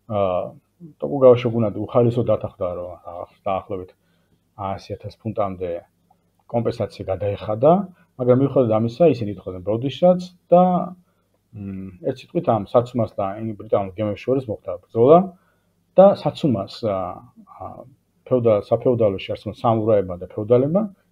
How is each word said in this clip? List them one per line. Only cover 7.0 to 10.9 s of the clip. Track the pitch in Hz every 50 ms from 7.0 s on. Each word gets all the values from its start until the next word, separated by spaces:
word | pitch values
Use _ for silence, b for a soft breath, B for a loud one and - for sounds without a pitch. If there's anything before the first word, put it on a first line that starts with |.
| 98
გადაეხადა, | 92 95 87 101 101 101 - 92 101 107 113 127 151 175 202 202 b b b b b
მაგრამ | b - 127 123 123 131
მიუხედავად | 139 135 - 143 127 110
ამისა, | 107 110 117 117 117 - 175
ისინი | 160 135 120 110 101
ითხოვდნენ | 101 90 - 95 92 92 90
ბროდიშსაც | 101 107 117 127 139 123 - 180 180 185 180 180 - - _
და, | _ _ 170 180 180 180 180 175 - -